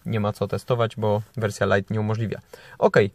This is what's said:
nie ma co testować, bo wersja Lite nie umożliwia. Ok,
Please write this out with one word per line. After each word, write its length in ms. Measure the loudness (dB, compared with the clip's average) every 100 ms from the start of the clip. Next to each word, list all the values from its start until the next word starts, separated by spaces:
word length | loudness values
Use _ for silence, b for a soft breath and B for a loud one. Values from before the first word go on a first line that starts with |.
| -4
nie 140 | -2
ma 120 | 0
co 160 | -2 -2
testować, 480 | -4 -2 0 0 0
bo 260 | 0 0 -2 -4
wersja 300 | -4 0 0
Lite 280 | 0 0
nie 60 | -2
umożliwia. 400 | -2 -2 -4 -6 -12 B B B
Ok, 180 | 2 4 2